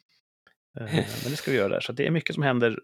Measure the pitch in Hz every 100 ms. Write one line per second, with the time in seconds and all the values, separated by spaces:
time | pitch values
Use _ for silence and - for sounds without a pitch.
0 | _ _ _ _ _ _ _ - 110 160
1 | - 113 123 151 - 127 98 - - 120
2 | 151 160 - 151 139 123 117 107